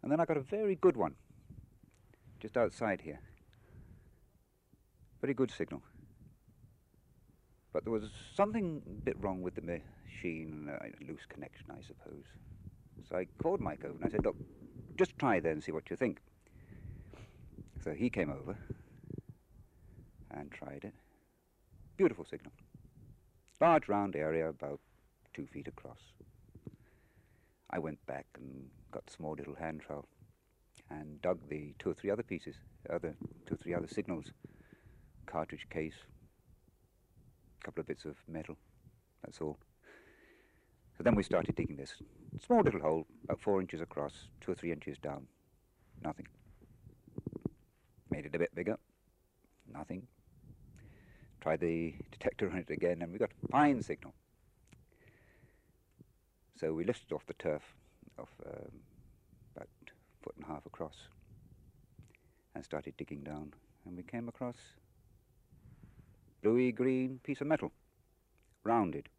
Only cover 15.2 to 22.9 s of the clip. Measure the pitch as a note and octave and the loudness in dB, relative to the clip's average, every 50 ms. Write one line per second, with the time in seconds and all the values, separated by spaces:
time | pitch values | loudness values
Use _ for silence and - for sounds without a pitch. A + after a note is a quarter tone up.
15.2 | - C3 G#2+ F2+ D2+ E2 D#2+ D2+ D2 - D#2 D#2 - - F2 - - A2+ D2+ - | 4 6 6 6 6 4 2 2 0 -2 -4 -4 -2 -4 0 2 2 2 2 0
16.2 | - - - - - - - - - - - - - - - - - - - - | -8 -20 -20 -20 -20 -20 -20 -20 -18 -16 -16 -14 -12 -12 -12 -12 -14 -16 -16 -18
17.2 | - - - - - - - - - - - - - E2 D#2 - - - - G#2+ | -18 -18 -18 -20 -20 -18 -16 -16 -16 -12 -10 -6 -4 -4 -2 0 0 2 4 2
18.2 | E2+ D2 C#2 C#2 C2+ C2 G2 - - - - - - - - - - - - - | 2 2 0 -4 -4 -6 -6 -6 -6 -10 -10 -10 -10 -20 -20 -20 -14 -10 -10 -12
19.2 | - - - - - _ - - - - _ - - - - - - - - - | -10 -14 -20 -20 -20 _ -20 -20 -20 -20 _ -20 -20 -20 -20 -20 -20 -20 -20 -20
20.2 | - - - C#2+ D2 C#2+ - - - C#2 C#2 C#2 - G#2 - - - _ _ _ | -16 -12 -10 -10 -10 -10 -12 -12 -12 -10 -10 -10 -10 -12 -12 -14 -20 _ _ _
21.2 | _ _ _ _ _ _ _ _ _ _ - - - - - - G3 E3 A2+ - | _ _ _ _ _ _ _ _ _ _ -20 -20 -20 -20 6 8 8 8 8 6
22.2 | D#2 - - - - - - - - - _ - - - | -6 -8 -8 -10 -10 -12 -18 -18 -20 -20 _ -20 -20 -20